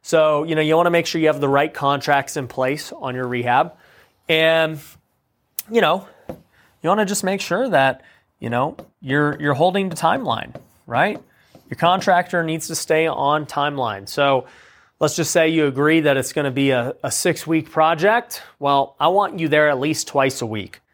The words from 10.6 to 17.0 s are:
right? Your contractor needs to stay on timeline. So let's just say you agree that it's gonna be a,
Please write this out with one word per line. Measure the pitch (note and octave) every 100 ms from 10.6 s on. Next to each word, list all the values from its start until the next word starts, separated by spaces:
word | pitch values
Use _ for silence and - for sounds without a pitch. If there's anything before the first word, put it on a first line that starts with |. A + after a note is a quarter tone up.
| _ _
right? | - A#2 F#3+ - _ _ _ - _
Your | -
contractor | E3 F#3+ G3 F3+ F3+ F3
needs | E3 D#3+ -
to |
stay | D#3+ - D#3 D#3+
on | - C#3 D3+
timeline. | C#3+ - C#3+ C#3 A#2+ G2 G2+
So | - C#3+ C3+ - - - _ _ _
let's | D3+
just | E3+ D#3+
say | F3 D#3+
you | E3 D3
agree | C3 D3+ D#3+
that | D3 C3+
it's | B2+
gonna | - C#3
be | C3 C#3
a, | B2+ B2 -